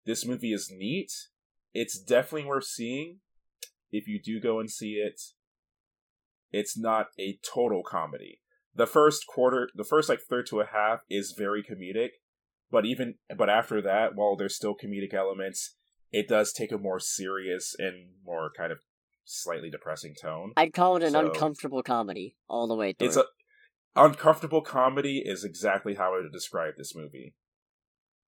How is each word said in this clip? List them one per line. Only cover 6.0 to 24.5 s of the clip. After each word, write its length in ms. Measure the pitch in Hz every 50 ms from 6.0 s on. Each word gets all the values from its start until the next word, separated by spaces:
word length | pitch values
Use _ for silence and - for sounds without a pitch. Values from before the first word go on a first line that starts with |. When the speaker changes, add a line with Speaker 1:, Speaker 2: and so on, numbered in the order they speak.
| _ _ _ _ _ _ _ _ _ _
Speaker 1:
it's 260 | - 101 104 - -
not 300 | 110 113 113 110 110 107 - _ -
a 180 | 95 98 98 - -
total 400 | - - 131 123 117 107 90 90
comedy. 580 | - - 90 80 76 71 60 52 50 50 _ _ _ _ _ _ _ _
The 120 | - 117
first 380 | - - 156 151 151 147 - -
quarter, 420 | - - 143 127 127 123 127 123 - -
the 80 | - 104
first, 260 | - - 117 - -
like, 120 | 127 -
third 260 | - - 123 123 120
to 140 | - - 107
a 40 | 107
half 360 | - - 107 104 107 113 117 - -
is 260 | 95 101 98 - -
very 260 | - 107 98 104 107 101
comedic, 460 | - 107 95 92 92 95 110 120 127 - _ _ _ _ _ _ _ _ _ _ _
but 140 | - 117 104
even, 300 | 113 127 123 131 117 - - _ - -
but 120 | 101 113 101
after 320 | 104 113 117 - 113 107
that, 340 | 92 98 95 107 113 98 92
while 200 | 101 104 104 101
there's 200 | 98 101 98 -
still 200 | - - 104 101
comedic 380 | - - 101 101 98 98 95 -
elements, 600 | 98 95 98 98 95 95 95 95 - - - - _ _ _ _ _ _ _
it 160 | - 107 104
does 240 | - 120 107 107 - -
take 180 | - 113 104
a 60 | 117
more 220 | 104 98 98 92 92
serious 760 | - - - - 95 95 98 95 95 92 90 92 - - -
and 320 | - 92 95 90 90 90 90 92 95 95
more 260 | 90 85 82 80 78 -
kind 140 | - 87 82
of 80 | 80 - _ _ _ _ _ _ _ _ _
slightly 440 | - - - - 87 85 80 76 82
depressing 460 | 73 73 - 82 78 76 - 80 73 -
tone. 340 | - 82 78 80 90 104 117
Speaker 2:
I'd 160 | - 165 160 -
call 220 | 175 180 185 185
it 60 | 175 165
an 80 | 156
Speaker 1:
So 160 | 143 151 160
Speaker 2:
uncomfortable 560 | 156 160 156 156 156 147 - - 139 131 131 123
comedy 520 | - 123 117 110 98 87 - 90 104 - _ _
all 200 | - - 117 117
the 80 | 113 113
way 180 | 110 107 98 92
through. 140 | - -
Speaker 1:
It's 100 | - -
a, 80 | 135 131 - - _ _ _ _ _ _ _ _ _ _ _ - 135
uncomfortable 600 | 143 156 143 - - 156 160 - - 151